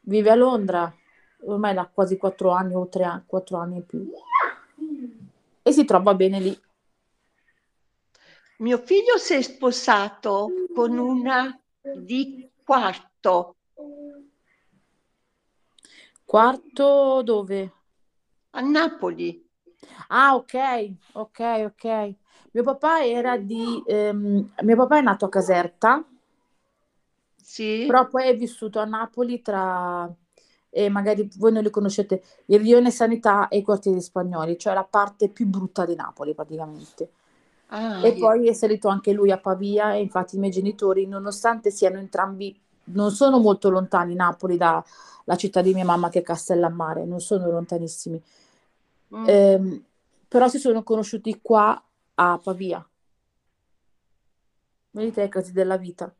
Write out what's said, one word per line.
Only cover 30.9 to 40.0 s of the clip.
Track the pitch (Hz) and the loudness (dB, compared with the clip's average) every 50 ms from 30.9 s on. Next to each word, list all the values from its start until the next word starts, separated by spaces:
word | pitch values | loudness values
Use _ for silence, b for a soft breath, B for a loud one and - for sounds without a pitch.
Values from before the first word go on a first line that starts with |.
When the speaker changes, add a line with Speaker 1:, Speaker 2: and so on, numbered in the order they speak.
| 202 202 202 202 214 202 214 208 - | 0 -2 0 -2 -2 -2 -2 -6 -6
Speaker 1:
voi | 190 208 226 226 | 2 2 2 2
non | 220 214 | 4 -2
li | 214 | -2
conoscete, | 208 214 202 202 202 - 202 202 190 185 b b b b b | -2 -2 -2 -2 -2 -4 -2 -2 -4 -6 b b b b b
il | - 196 208 | 2 2 4
Rione | 214 220 240 240 247 247 | 6 6 6 6 6 4
Sanità | 233 - 233 226 233 226 - 220 196 202 196 - | 2 0 0 0 0 0 2 2 4 4 2 0
e | - 202 | 0 -2
i | 196 | 0
quartieri | 202 208 196 202 202 190 180 | 0 -2 -2 0 -2 -2 -2
spagnoli, | 180 - _ 185 180 180 180 165 156 160 175 170 | -4 -6 _ -6 -6 -4 -4 -4 -4 -4 -4 -4
cioè | - 214 190 | -2 -2 -2
la | 190 190 | -2 -2
parte | - - 208 202 202 202 _ 214 202 | 0 0 0 0 0 -2 _ -4 -4
più | 208 - 240 | -2 -2 -4
brutta | 196 190 190 190 180 _ - 180 | -2 -2 -4 -6 -6 _ -4 -4
di | 165 170 | -4 -4
Napoli | 156 - - - _ 147 147 151 | -6 -8 -14 -12 _ -8 -8 -8
praticamente. | - 156 151 160 160 160 156 156 151 147 151 _ - 160 170 _ _ _ _ _ _ _ _ _ _ _ _ | -8 -10 -12 -10 -12 -12 -12 -14 -18 -20 -20 _ -14 -14 -14 _ _ _ _ _ _ _ _ _ _ _ _
Speaker 2:
Ah, | - 208 220 226 214 185 175 | -10 -8 -8 -6 -6 0 2
Speaker 1:
E | 226 | 2
Speaker 2:
io | - 180 | 2 4
Speaker 1:
poi | 202 220 220 240 240 233 | 2 2 4 4 4 2
è | 226 | 2
salito | - - 214 214 208 - 208 | 2 0 0 0 0 0 0
anche | 196 196 - 208 202 | -2 0 0 -2 0
lui | 208 202 196 190 | 2 4 2 2
a | 190 | 2
Pavia | _ 196 185 185 196 202 202 208 208 214 202 | _ -4 -4 -4 -4 -2 -2 0 0 0 0
e | 208 | -2